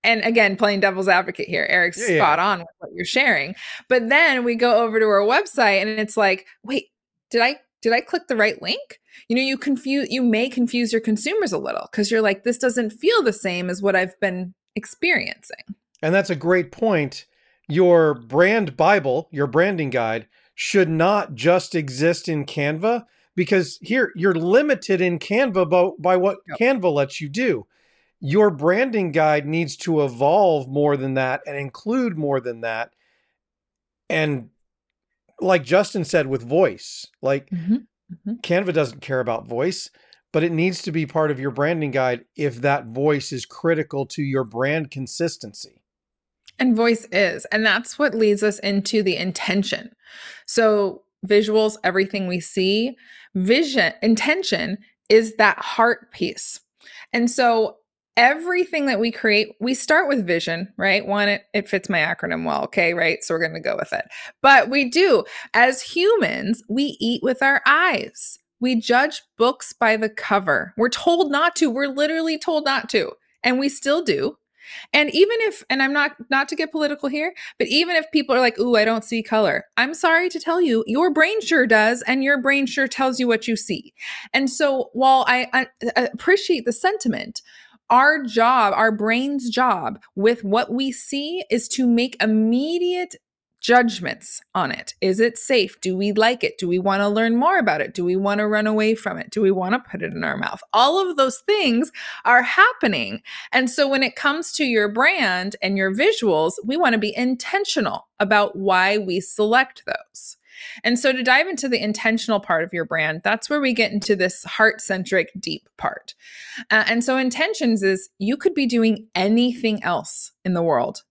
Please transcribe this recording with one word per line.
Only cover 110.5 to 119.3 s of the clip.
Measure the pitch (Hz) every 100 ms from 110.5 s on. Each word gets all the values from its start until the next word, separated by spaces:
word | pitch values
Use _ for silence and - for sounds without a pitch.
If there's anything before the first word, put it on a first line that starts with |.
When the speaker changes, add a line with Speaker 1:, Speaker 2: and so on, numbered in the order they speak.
| - - -
Speaker 1:
And | - 240
so | 269
to | 262
dive | 247 262 349
into | 349 277
the | 240
intentional | 214 208 220 220 - 208
part | 202 170
of | 170
your | 175
brand, | 160 160 156 160
that's | 196 226 -
where | 294
we | 269
get | 240 220
into | 208 -
this | 196 180 -
heart-centric, | - - 220 - - 190 185 190 165 185
deep | 165 170 _ -
part. | - - - - - - - - 240
Uh, | 220 -
and | 233
so | 240 262
intentions | 254 240 320 440 262 220
is | 196 190 - _
you | 196 285
could | 381
be | 294 269
doing | 240 226 208 -
anything | - 190